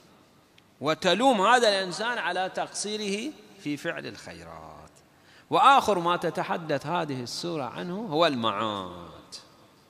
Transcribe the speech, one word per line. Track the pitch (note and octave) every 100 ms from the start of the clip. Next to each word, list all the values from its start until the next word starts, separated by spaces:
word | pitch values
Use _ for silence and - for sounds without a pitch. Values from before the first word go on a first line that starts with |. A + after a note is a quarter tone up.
| - _ _ _ _ _ _ _
وتلوم | C3+ D#3 F#3 F3+ C4+ A3+
هذا | A3 B3 A3+
الإنسان | G3 F#3 E3 A3+ A#3
على | E3+ F#3 F#3 F#3
تقصيره | D#3 - G#3 G#3+ G#3 G3+ C4+ D4+ - -
في | D3 C#3+
فعل | E3+ D3 C#3
الخيرات. | G#2 - F2 E2 D#2+ D#2+ D2+ D#2 - _ _ _ - -
وآخر | D#3 A#3+ C#4 - F#3+
ما | E3+ F3
تتحدث | E3+ E3 D#3+ G3 D#3+ C#3 D3+
هذه | F3 D#3 C3
السورة | A#2+ - F3 D#3+ B2
عنه | D#3 F3 F#3 A3+
هو | D3+ E3+
المعاد، | B2+ A2+ G2+ A2 G2+ F#2 F2+ E2+ E2 - - - - - _ _